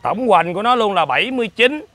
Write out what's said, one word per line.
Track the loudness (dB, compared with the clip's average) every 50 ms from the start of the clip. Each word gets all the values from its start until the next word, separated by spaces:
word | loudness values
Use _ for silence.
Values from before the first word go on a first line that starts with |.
Tổng | -2 -4 -4 -2 2 4
hoành | 4 4 4 0 -4
của | -2
nó | 0 0 0
luôn | 2 0 0 0
là | 0 0
bảy | 0 0 -2 -2 -2
mươi | -2 -4 -4 -6
chín. | _ 0 0 0 0 -4 -12 _